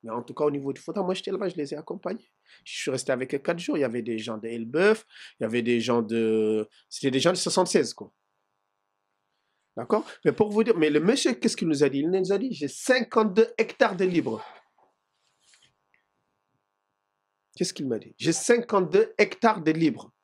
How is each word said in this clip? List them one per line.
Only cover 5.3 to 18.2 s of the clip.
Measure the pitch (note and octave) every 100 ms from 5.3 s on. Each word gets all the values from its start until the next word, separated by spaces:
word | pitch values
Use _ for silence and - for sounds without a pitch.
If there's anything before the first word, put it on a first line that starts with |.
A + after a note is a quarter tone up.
| _
il |
y | A2
avait | A#2+
des | A#2 A#2+
gens | A2+ A#2+
de, | A2 A2+ A2+ A2 G#2+ G#2+ G#2+ _ _
c'était | - C#3
des | C3
gens | E3
de | F3+
soixante-seize, | - F#3 F3+ F#3+ B2 -
quoi. | G2+ _ _ _ _ _ _ _ _ _ _ _ _ _ _ _ _ -
D'accord ? | B2 G#3+ - - E3
Mais |
pour | C3+ G#3
vous | G#3
dire, | A3+ F#3+
mais | D#3
le | D3
monsieur, | E3+ C4 -
qu'est-ce | A#3+ A#3 -
qu'il | E3+
nous | C#3+
a | C#3+
dit ? | C#3
Il | D#3
nous | F#3+ F#3
a | G3+
dit, « | B3+
J'ai | E3 C#3+
cinquante-deux | - - B3+ A3+ A#3 G#3+ F#3 A3+ -
hectares | A3 - A#3 F#3
de | F#3
libre. » | E3+ B2+ A2 - - _ _ _ _ _ _ _ _ _ _ _ G2+ G2+ G2+ G2+ G2+ G2+ G2+ G2+ G2+ G2+ G2+ _ _ _ _ _ _ _ -
Qu'est-ce | F3 -
qu'il | C#3
m'a | A2+
dit ? « | A2+
J'ai | _